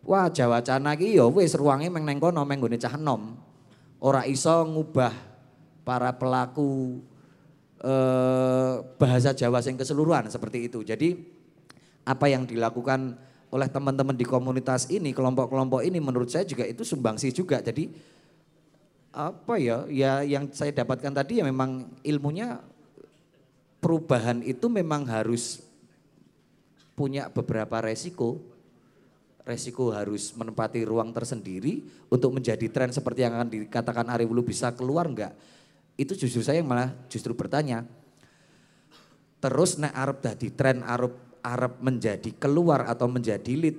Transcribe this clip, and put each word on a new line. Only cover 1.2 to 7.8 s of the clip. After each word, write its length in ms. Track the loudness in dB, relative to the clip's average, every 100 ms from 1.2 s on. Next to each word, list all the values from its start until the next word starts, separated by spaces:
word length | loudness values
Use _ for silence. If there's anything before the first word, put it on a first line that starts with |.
| 8
wis 240 | 6 4
ruange 400 | 4 4 4 0
meng 160 | -2 -2
neng 160 | 2
kono, 240 | 2 2 0
meng 160 | 0
nggone 160 | 0 0
cah 160 | -4 -2
enom." 400 | -2 -2 -4 -14 -20 -20 -20 -20 -20 -2
Ora 240 | 2 2
iso 400 | 2 0 4 4
ngubah 640 | 4 0 0 2 2 0 -16 -20 -20 _ -20 -12 -4
para 260 | 0 0
pelaku, 880 | 0 0 0 0 -2 -2 0 -4 -6 -14 -20 -20 _ _ _ _ _